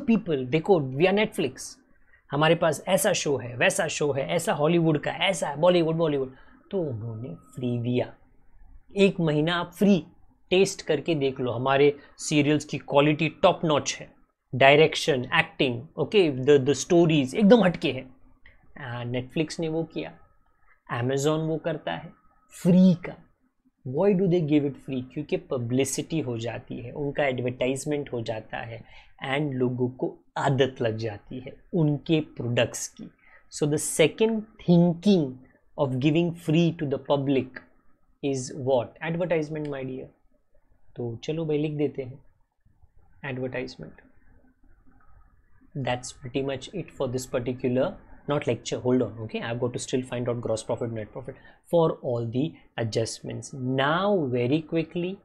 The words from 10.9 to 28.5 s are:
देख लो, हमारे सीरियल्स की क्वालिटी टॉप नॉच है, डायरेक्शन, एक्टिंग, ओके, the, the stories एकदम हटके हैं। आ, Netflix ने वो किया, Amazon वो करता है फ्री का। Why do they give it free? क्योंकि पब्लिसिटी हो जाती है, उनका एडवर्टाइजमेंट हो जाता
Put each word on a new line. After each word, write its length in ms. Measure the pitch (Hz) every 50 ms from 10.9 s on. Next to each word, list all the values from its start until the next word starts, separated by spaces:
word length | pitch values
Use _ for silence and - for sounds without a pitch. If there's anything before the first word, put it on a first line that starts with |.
| 156 139 - 170 165
देख 260 | 143 139 135 127 127
लो, 120 | 127 120
हमारे 400 | 110 117 131 135 139 139 147 143 143 - - - _ -
सीरियल्स 460 | - - 160 147 135 147 151 147 147
की 140 | - 156 131
क्वालिटी 500 | - - 139 139 147 151 151 156 165 147 - -
टॉप 220 | - 180 170 - 175
नॉच 320 | 160 147 135 127 - - -
है, 80 | 151 - - _ _ _ _ _ _ _
डायरेक्शन, 720 | - 123 135 139 147 147 160 151 147 - - 160 147 123 123 - 165
एक्टिंग, 460 | 165 156 - - - 151 127 120 117 139 - _ 165
ओके, 300 | 143 - - 208 175 151 131 131 127
the, 140 | 143 147 139 127
the 100 | 143 139 -
stories 540 | - - 180 170 170 160 160 147 131 127 -
एकदम 300 | 220 214 190 247 233 185
हटके 280 | 180 - - 170 143
हैं। 140 | - 131 131 - - _ - - - _ - - - - - - - -
आ, 240 | 143 123 120 120 120
Netflix 560 | 120 123 123 127 127 - 165 156 156 - -
ने 80 | 165 160
वो 160 | 156 165 160 160 -
किया, 180 | 165 151 160 - - - _ _ _ _ _ _ _ _ _ _ _ _ - 120
Amazon 540 | 120 120 131 139 139 139 156 156 156 160 156
वो 80 | 160 156 -
करता 320 | 170 156 151 - - -
है 160 | 165 - - - _ _ _ _ _ _ _ -
फ्री 400 | - - 165 170 185 185 185 165 - -
का। 100 | - - - - _ _ _ _ _ _ _ _ _ _ _ _
Why 240 | 131 127 151 190 208
do 140 | 202 175 196 175
they 120 | 170 180 156
give 180 | 143 151 147 139
it 120 | 143 131 - -
free? 160 | - 135 127 127 -
क्योंकि 240 | - 151 143 - 185 175 - -
पब्लिसिटी 680 | 147 123 120 117 123 131 135 127 - 151 143 - 165 156
हो 160 | 123 123 120 113
जाती 420 | 117 117 113 117 - - 127 120
है, 100 | 117 123
उनका 320 | - 156 143 143 139 - 147
एडवर्टाइजमेंट 880 | 135 127 123 120 127 127 - 127 131 139 127 - 151 147 143 139 -
हो 80 | 127 120
जाता 360 | 113 - 110 110 - -